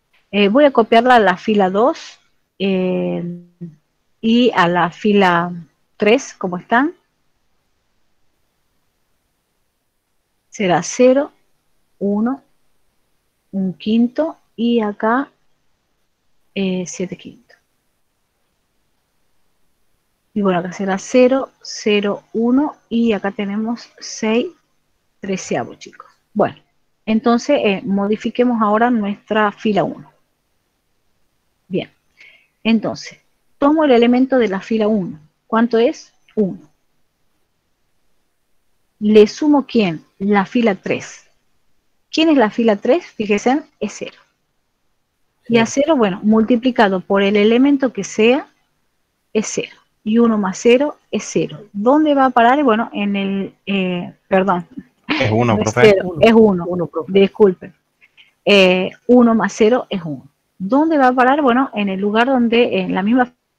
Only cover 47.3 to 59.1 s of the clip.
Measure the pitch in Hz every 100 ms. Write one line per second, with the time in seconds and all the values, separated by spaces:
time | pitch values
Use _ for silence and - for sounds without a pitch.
47.3 | 208 208 233 277 277 254 - 185 - 220
48.3 | 269 - _ _ _ _ _ _ _ _
49.3 | 214 214 - - - _ _ 214 220 233
50.3 | 214 190 185 240 247 294 - _ - -
51.3 | 180 151 151 - 202 214 294 311 277 262
52.3 | 247 233 277 277 214 233 202 202 202 196
53.3 | 196 190 - - 196 185 180 175 - _
54.3 | 190 196 180 175 - - _ - 311 120
55.3 | 110 240 107 110 113 214 196 180 165 214
56.3 | 226 220 185 170 180 165 - - 196 196
57.3 | - 202 180 - - _ _ _ _ _
58.3 | _ - 196 185 185 185 - -